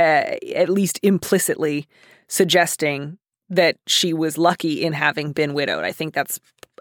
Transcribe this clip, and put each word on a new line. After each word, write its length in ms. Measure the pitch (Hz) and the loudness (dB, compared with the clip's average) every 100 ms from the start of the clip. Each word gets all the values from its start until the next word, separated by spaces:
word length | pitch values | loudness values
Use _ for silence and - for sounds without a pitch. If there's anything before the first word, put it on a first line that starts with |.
uh, 360 | 165 151 - - - | 2 4 0 -6 -4
at 160 | - 170 | -2 0
least 280 | 196 185 - | 2 0 0
implicitly 840 | 202 190 - 190 - - 156 147 - _ _ _ - - | 2 2 2 0 0 -2 -2 -4 -6 _ _ _ -6 0
suggesting 800 | 185 175 170 - 151 139 143 180 _ _ - | 4 4 2 0 -2 -4 -8 -14 _ _ -4
that 260 | 180 165 - - | 2 2 2 -2
she 260 | - 180 | 0 0
was 260 | 160 160 151 | 0 -2 2
lucky 460 | 170 180 165 147 | 2 2 -2 -2
in 80 | 165 | -2
having 400 | 147 151 147 147 | 0 -2 -2 -4
been 200 | 143 147 | -2 -2
widowed. 320 | 143 135 78 | -2 -2 -2
I 80 | 92 | -4
think 220 | - 156 | -6 -6
that's, 240 | 151 - - _ _ - _ | -4 -4 -6 _ _ -20 _